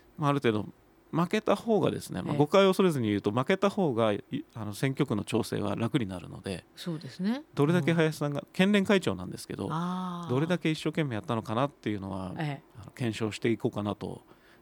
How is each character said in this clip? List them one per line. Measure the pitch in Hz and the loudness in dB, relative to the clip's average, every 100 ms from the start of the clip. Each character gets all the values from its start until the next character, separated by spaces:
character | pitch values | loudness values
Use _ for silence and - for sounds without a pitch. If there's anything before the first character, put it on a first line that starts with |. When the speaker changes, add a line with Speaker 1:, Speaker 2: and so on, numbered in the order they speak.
| - - | -20 -2
Speaker 1:
ま | 147 | 0
あ、 | |
あ | |
る | 143 | 2
程 | 123 | 2
度 | 107 - - _ _ _ | 0 -4 -12 _ _ _
負 | 156 175 | -2 0
け | 214 | 0
た | - | 2
方 | 208 233 208 | 0 2 2
が | 135 | 2
で | 196 | 0
す | - | -6
ね、 | 175 | -6
ま | 170 | -2
あ、 | |
Speaker 2:
え | 147 | 2
え。 | |
Speaker 1:
誤 | 147 | 6
解 | 196 | 8
を | 196 | 6
恐 | 190 | 6
れ | 190 | 4
ず | 143 | 4
に | 110 | 2
言 | 101 | 2
う | |
と、 | 104 | 2
負 | 110 | 0
け | 135 190 | 0 2
た | 202 | 2
方 | 202 170 | 2 0
が、 | 113 110 | 2 2
い-、 | 101 - 131 - | 0 -4 -10 -10
あ | - | -10
の、 | 104 | -10
選 | 98 135 | -2 -2
挙 | 131 | 0
区 | 143 107 | 0 -2
の | |
調 | - 113 | 0 0
整 | 107 107 | 0 -2
は | 101 104 | -2 -2
楽 | 113 147 | 0 0
に | 98 | -2
な | 90 | -6
る | 90 | -10
の | 92 | -10
で、 | 98 87 - - | -8 -8 -10 -12
Speaker 2:
そ | 175 | -10
う | 156 | -8
で | 135 | -10
す | - | -6
ね。 | 190 262 311 | -4 -4 -6
Speaker 1:
ど | - 143 | 0 2
れ | |
だ | 175 | 4
け | 156 | 2
林 | 165 156 151 | 2 2 0
さ | 147 | -4
ん | |
が、 | 143 | -4
Speaker 2:
う | |
ん。 | - | -6
Speaker 1:
県 | - 190 | 2 4
連 | 208 190 | 4 4
会 | 196 | 4
長 | - | 2
な | 92 90 | -4 -6
ん | |
で | - | -10
す | - | -10
け | |
ど、 | - 98 | -6 -4
Speaker 2:
あ | 156 175 185 185 175 170 | -2 -2 -4 -6 -8 -2
あ。 | |
Speaker 1:
ど | 123 | 0
れ | 165 | 2
だ | 175 | 0
け | 165 | 0
一 | 156 | -2
生 | |
懸 | 160 156 | -2 -2
命 | 147 110 | -2 -2
や | |
っ | |
た | - | -2
の | 113 | -4
か | 104 | -2
な | 110 139 | -2 -2
っ | |
て | - 113 | -2 -4
い | 104 | -4
う | |
の | 98 | -4
は、 | 95 95 - | -6 -6 -4
Speaker 2:
え | 151 139 | -6 -6
え。 | - - | -12 -18
Speaker 1:
あ | - | -18
の、 | |
検 | - 120 | -4 -4
証 | 107 110 | -2 -4
し | - | -2
て | 120 | 0
い | 110 | 0
こ | 120 | -2
う | |
か | 107 | -2
な | 104 | -4
と | 98 92 92 - - _ - | -4 -8 -12 -18 -20 _ -20